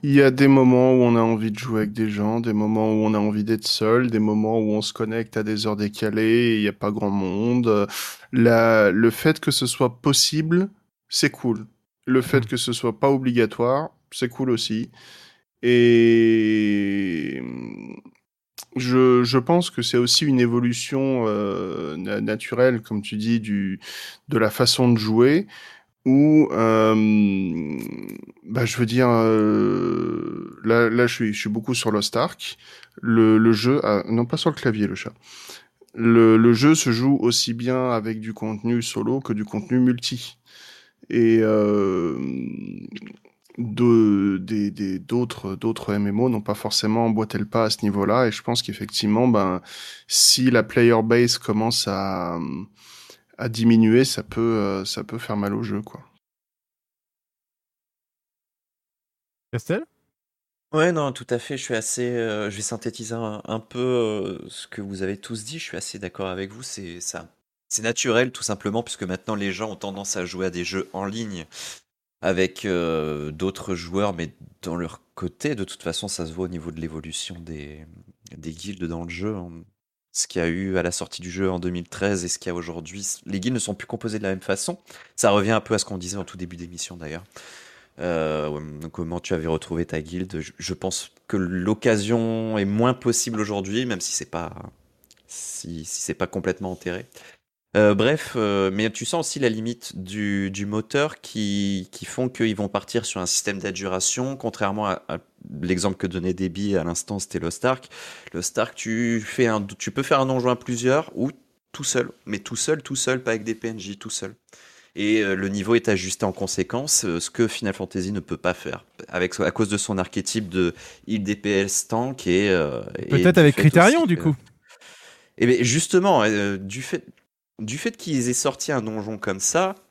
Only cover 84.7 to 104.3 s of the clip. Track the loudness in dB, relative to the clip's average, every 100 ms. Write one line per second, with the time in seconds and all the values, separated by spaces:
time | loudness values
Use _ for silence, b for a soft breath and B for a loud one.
84.7 | -10 b b b 0 4 4 4 0 0
85.7 | -2 -2 -8 -10 -10 -12 -12 -14 -12 -16
86.7 | -12 -14 -12 -12 -12 -14 B B B B
87.7 | B B _ -4 -2 -2 -2 -4 -6 -10
88.7 | -12 -12 -8 -8 -8 -4 -4 -2 -4 -2
89.7 | -6 -4 -6 -6 -8 -8 -8 -12 _ -12
90.7 | -6 -6 -6 -12 _ _ -4 -2 -2 -2
91.7 | 0 2 0 2 0 0 -4 -4 -2 -2
92.7 | 2 0 0 0 -2 -2 -4 -2 -4 -4
93.7 | -4 -4 -6 -6 -8 -8 -8 -10 -12 -18
94.7 | _ _ _ _ _ _ -16 -14 -14 -12
95.7 | -12 -10 -10 -8 -6 -4 -4 -4 -4 -6
96.7 | -8 -8 -10 -12 b b b _ _ _
97.7 | 4 4 4 2 0 -4 -4 0 2 0
98.7 | 0 -4 -4 -6 -4 -4 -2 -2 -2 -6
99.7 | -8 -12 -14 -12 -6 -4 -2 -4 -6 -6
100.7 | -4 -4 -2 -2 -6 -12 -6 -4 -2 -2
101.7 | -4 -8 -14 -14 -6 -6 -2 -2 -2 -4
102.7 | -6 -4 -6 -4 -8 -4 -4 -4 -6 -8
103.7 | -8 -6 -4 -4 -4 -6